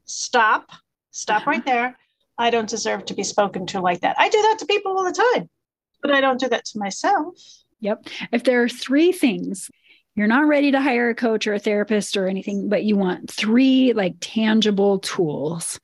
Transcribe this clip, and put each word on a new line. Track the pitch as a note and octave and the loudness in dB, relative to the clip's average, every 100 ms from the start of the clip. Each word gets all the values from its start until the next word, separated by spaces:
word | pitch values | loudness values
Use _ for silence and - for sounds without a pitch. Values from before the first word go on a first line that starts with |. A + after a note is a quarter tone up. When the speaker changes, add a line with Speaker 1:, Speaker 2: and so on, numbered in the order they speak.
| - | -16
Speaker 1:
Stop, | - - B3 A3 C#4+ - - _ _ _ | -12 -2 2 4 2 -2 -20 _ _ _
stop | - - G#3+ | -10 -4 -2
Speaker 2:
Uh-huh. | C#4 | 0
Speaker 1:
right | D#4+ C#4 | -2 0
there. | B3 B3 B3+ _ _ _ - | 0 -2 -6 _ _ _ -4
I | A#3 | 0
don't | A#3 G#3+ | 0 -2
deserve | A3+ G#3+ G#3+ - | -4 -4 -6 -6
to | |
be | G3+ | -6
spoken | G3 - G3+ F#3 F#3 | -2 0 0 -2 -6
to | G3 | -2
like | F3+ E3+ | -2 0
that. | - - | 0 0
I | F4+ | 2
do | G#4+ | 4
that | G#4+ G#4+ | 2 0
to | - | -2
people | G4+ F#4+ F#4 | -2 -2 -2
all | |
the | F4+ D4 A#4 | -2 0 0
time, | C#4 E3 _ _ _ _ _ | 0 -4 _ _ _ _ _
but | C#4+ | -2
I | C#4 | 2
don't | C4+ B3+ | 2 0
do | C4 | -2
that | A3 - | -4 -4
to | G#3+ | -8
myself. | G3+ - E4 G4 E4 F4+ - - _ _ | -8 -4 0 0 -2 -10 -20 -20 _ _
Speaker 2:
Yep. | G3+ A3+ - - G3 | -6 -6 -8 -14 -6
If | A#3+ B3 | -2 2
there | B3 | 2
are | A#3+ | 0
three | B3 - C#4 F4 | -2 -2 2 2
things, | F4 C4 F3+ F3+ G3 - - _ _ _ - | 2 0 0 -4 -8 -12 -18 _ _ _ -2
you're | G#3 | 2
not | B3 D4+ | 4 4
ready | D4 C#4+ | 4 4
to | C4+ | 2
hire | C4+ A#3+ A#3+ | 2 2 0
a | A#3 | 0
coach | A#3+ G#3+ G#3+ | 0 0 -2
or | G#3 | -2
a | |
therapist | A3 G#3 G#3 G#3+ F#3+ G3+ | 0 0 0 -2 -2 -2
or | F#3 | -2
anything, | F#3+ - G3+ G3 | -2 -4 -6 -2
but | G3 | 0
you | G#3 G3+ | 2 2
want | F#3 F3 - | 0 -2 -8
three, | - G#3+ A#3 C4 C4 B3+ | -6 0 4 6 6 4
like, | A3 F#3 E3+ | 2 -2 -4
tangible | - A3 A3 A3 G#3+ G3 G3+ G3 | -6 -2 2 2 2 2 2 2
tools | - - D#3+ D3+ D#3 E3+ - - | -2 -2 -2 -2 -6 -6 -8 -8